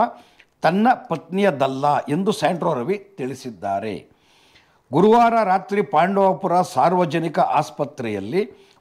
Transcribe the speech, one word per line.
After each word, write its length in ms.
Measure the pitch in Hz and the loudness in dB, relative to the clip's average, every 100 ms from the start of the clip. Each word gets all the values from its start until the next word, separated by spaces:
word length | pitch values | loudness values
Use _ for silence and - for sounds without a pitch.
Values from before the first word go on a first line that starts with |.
| 233 - _ _ _ _ | -2 -4 _ _ _ _
ತನ್ನ 260 | 160 185 233 240 - | 0 2 2 0 -2
ಪತ್ನಿಯದಲ್ಲ 880 | 165 - 185 202 139 135 131 147 143 | -8 -6 0 0 2 -2 0 0 0
ಎಂದು 340 | - 151 196 | 0 -2 -2
ಸ್ಯಾಂಟ್ರೋ 420 | - - 170 170 | 0 -2 0 -2
ರವಿ 400 | 135 120 202 - - | -2 -4 -6 -8 -10
ತಿಳಿಸಿದ್ದಾರೆ. 920 | 127 135 127 101 98 98 110 85 - _ _ _ _ _ _ _ _ | -10 -10 -14 -10 -6 -4 -4 -10 -14 _ _ _ _ _ _ _ _
ಗುರುವಾರ 420 | 139 208 233 233 226 | 2 6 6 4 2
ರಾತ್ರಿ 380 | 202 185 - 202 | 0 0 0 -4
ಪಾಂಡವಪುರ 800 | - 151 180 196 196 190 185 175 | 0 0 2 2 2 2 0 0
ಸಾರ್ವಜನಿಕ 800 | 180 139 151 180 175 165 160 180 | 0 0 2 2 0 -2 -2 0
ಆಸ್ಪತ್ರೆಯಲ್ಲಿ 1120 | 160 131 156 - 139 - 117 101 101 165 - - _ _ | 2 0 -2 -6 -8 -6 -6 -6 -4 -4 -4 -10 _ _